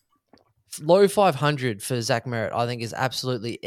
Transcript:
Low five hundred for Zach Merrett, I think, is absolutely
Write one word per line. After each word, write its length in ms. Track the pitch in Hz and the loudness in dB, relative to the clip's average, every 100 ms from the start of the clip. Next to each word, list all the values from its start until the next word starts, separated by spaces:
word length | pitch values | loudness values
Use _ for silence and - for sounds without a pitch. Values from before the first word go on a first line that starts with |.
| _ _ _ _ _ _ _ - | _ _ _ _ _ _ _ -8
Low 280 | 151 185 202 | 4 6 6
five 280 | 208 190 135 | 6 4 4
hundred 460 | 147 147 127 101 | 0 0 -2 -4
for 180 | - 123 | -4 -4
Zach 240 | 110 120 127 | 0 -2 -2
Merrett, 280 | 117 104 | -4 -2
I 120 | - 120 | -2 -4
think, 160 | 120 | -4
is 120 | 113 | -8
absolutely 640 | - 127 - 127 123 117 98 | -4 -4 -4 -4 -4 -6 -6